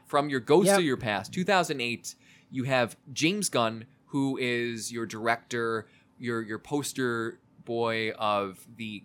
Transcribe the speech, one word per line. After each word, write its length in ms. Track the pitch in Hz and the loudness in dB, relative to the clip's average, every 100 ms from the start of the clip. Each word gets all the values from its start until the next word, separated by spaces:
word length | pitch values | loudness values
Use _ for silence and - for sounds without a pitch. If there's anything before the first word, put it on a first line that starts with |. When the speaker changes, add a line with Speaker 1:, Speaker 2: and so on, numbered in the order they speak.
| - | -2
Speaker 1:
From 220 | 147 147 | 0 0
your 120 | 135 | -2
ghosts 280 | 113 160 185 | 4 6 8
Speaker 2:
Yep. 100 | 196 | 6
Speaker 1:
of 60 | |
your 120 | 160 120 | 4 0
past. 360 | 117 101 95 | 0 -2 -2
Two 120 | - | -4
thousand 360 | 180 190 160 143 | 2 2 2 -2
eight, 340 | 120 113 - - _ - _ | -4 -4 -8 -16 _ -20 _
you 140 | 131 | -6
have 320 | 127 131 117 - - | 0 2 2 -2 -12
James 360 | 127 156 208 185 | 0 0 2 0
Gunn, 360 | 131 113 110 110 _ _ | 2 0 -2 -12 _ _
who 320 | 143 139 135 | -2 0 0
is 520 | 123 120 120 117 107 | 0 0 -2 -4 -8
your 120 | 117 113 | -6 -6
director, 800 | 110 113 117 - 123 113 110 104 _ _ - | -2 0 0 -2 -4 -2 -4 -6 _ _ -10
your, 220 | 120 117 | -6 -4
your 160 | 107 107 | -4 -8
poster 840 | - 147 135 - 123 117 113 - _ - | -4 -4 -4 -2 -2 -2 -4 -8 _ -18
boy 480 | - 117 117 113 110 | -6 -2 0 0 -2
of 520 | - 107 104 98 92 - 113 | -2 0 2 0 -6 -18 -12
the 260 | 110 101 | -10 -10